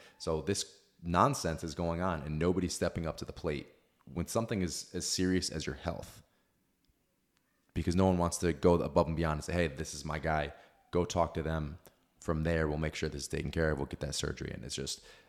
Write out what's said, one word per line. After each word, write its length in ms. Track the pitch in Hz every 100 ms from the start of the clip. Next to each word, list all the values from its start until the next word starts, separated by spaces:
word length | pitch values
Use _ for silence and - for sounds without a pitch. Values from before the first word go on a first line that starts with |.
| - -
So 220 | - 80
this 240 | 73 101 - - _ _
nonsense 600 | 85 85 127 131 85 82
is 120 | 82
going 260 | 73 85 85
on, 220 | 92 80
and 160 | 71 78
nobody's 340 | 87 92 90
stepping 340 | - 87 - 80
up 120 | -
to 80 | -
the 60 |
plate 320 | - 82 73 - - _ _ -
when 120 | 67 -
something 360 | 113 - 107
is 240 | 90 - -
as 120 | 90 -
serious 440 | - 92 92 -
as 160 | 82 -
your 80 |
health, 480 | - 87 - - - - _ _ _ _ _ _ _ _ _ _ _ _ _ _
because 220 | - 85 87
no 100 | 95
one 120 | 90
wants 200 | 85 -
to 140 | 87
go 220 | 78 92
above 320 | 85 76 76 80
and 100 | 78
beyond 180 | 80
and 100 | 76
say, 80 | 78
"Hey, 140 | 87 82
this 280 | 69 80
is 100 | 73
my 140 | 78 76
guy. 340 | 80 78 73 - - _ _
Go 140 | 90
talk 300 | 87 90 80
to 80 | 90
them. 360 | 78 80 73 78 - - _ _
From 220 | - 80
there, 240 | 80 82 78
we'll 120 | 76
make 160 | 78
sure 140 | - 80
this 140 | 73
is 60 | -
taken 220 | 73 73
care 200 | 82 78
of. 80 | 73
We'll 80 | 71
get 140 | -
that 140 | 71
surgery." 360 | - 78 - 67
And 120 | -
it's 100 | -
just 260 | - 67 - - -